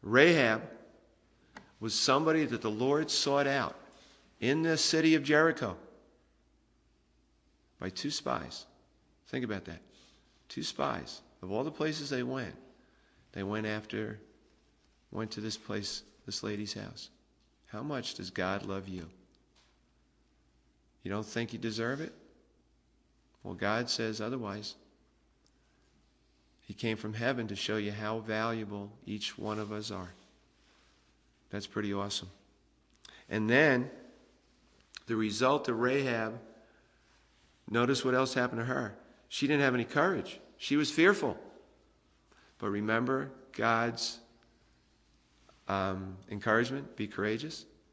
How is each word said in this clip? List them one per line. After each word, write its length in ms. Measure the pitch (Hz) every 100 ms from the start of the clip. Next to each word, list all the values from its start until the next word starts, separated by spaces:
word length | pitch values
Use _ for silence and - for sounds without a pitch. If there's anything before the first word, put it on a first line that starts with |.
Rahab 680 | - 120 160 165 123 110 - - - - _ _ _ _ _ - - _
was 140 | 113
somebody 500 | - - 135 160 160
that 160 | 151 117
the 100 | 113
Lord 400 | 107 127 143 156
sought 360 | - - 139 143
out 320 | 135 101 - - - - - _ _
in 240 | 120 151
the 140 | 165 160
city 380 | - 160 160
of 80 | 160
Jericho 560 | 139 151 160 156 113 87 - - _ _ _ _ _ _ _ _ _ _ _ _ _ _ _ _ _ _
by 100 | 95
two 200 | - 139
spies. 560 | 156 - 64 67 - - _ _ _ _ _ _
Think 160 | 131
about 200 | 123 101
that. 160 | 85 82 - - - _ _ _ _
Two 140 | -
spies. 600 | - - 143 107 69 - - _
Of 80 | 92
all 140 | 104
the 60 | 143
places 400 | - 151 156 143
they 120 | 135
went, 320 | 123 131 110 71 - - _ _ _ _ _
they 100 | -
went 240 | 98 107 107
after, 540 | 107 107 104 107 117 - - _ _ _ _ _ _ _
went 200 | - 110
to 80 | -
this 160 | 107 107
place, 460 | - 101 98 - - _ -
this 160 | -
lady's 320 | 104 104 104
house. 360 | 104 101 - - _ _ _ _ _ _
How 160 | -
much 320 | 143 139 113
does 160 | - 90
God 360 | - 92 98 101
love 220 | 98 95
you? 220 | 92 80 - _ _ _ _ _ _ _ _ _ _ _ _ _ _ _ _ _ _
You 80 | -
don't 160 | 101 110
think 260 | 117 117
you 60 | 113
deserve 420 | 113 107 113 139
it? 140 | 156 - - _ _ _ _ _ _ _ _ _ _ _
Well, 120 | 98
God 360 | 90 98 110 120
says 300 | - 113 110
otherwise. 540 | 110 127 107 101 107 - - _ _ _ _ _ _ _ _ _ _ _ _ _ _ _ _ _
He 100 | _
came 240 | 101 117 110
from 160 | 110
heaven 340 | 110 117 127 110
to 80 | 101
show 200 | - 107
you 160 | 104
how 280 | 104 107 113
valuable 720 | 110 110 113 113 104 101 101 104
each 320 | - 107 104 -
one 220 | 107 107
of 120 | 104
us 200 | 107 107
are. 240 | 95 90 90 - _ _ _ _ _ _ _ _ _ _ _ _
That's 160 | 98 101
pretty 260 | - 104
awesome. 380 | 101 101 101 95 - _ _ _ _ _ _ - - -
And 220 | 110 107
then 400 | 123 156 127 127 - - - _ _ _ _ _ _ _ - -
the 100 | 113
result 520 | 110 101 127 147 143
of 100 | 113
Rahab, 640 | 123 139 135 117 110 113 - - - _ _ _ _ _ _ _ _ _ -
notice 340 | 110 123 135
what 120 | 131
else 180 | 127 131
happened 280 | 127 123 117
to 40 |
her. 320 | 120 131 113 - - - _
She 180 | - 139
didn't 140 | 147
have 140 | 139
any 100 | 123
courage. 560 | 117 147 170 175 - - - -
She 200 | - 143
was 140 | 147
fearful. 480 | - 175 202 139 90 - - - _ _ _ _ _ _ - - _
But 120 | 104
remember 600 | 101 104 113 123 131 143 - -
God's, 680 | - 113 113 117 117 - - - _ _ _ _ _ _ _ _ _ _ _ _ - -
um, 480 | 98 95 95 95 95 -
encouragement, 680 | 104 113 110 117 135 139 -
"Be 100 | 104
courageous. 600 | - 104 110 151 156 - - _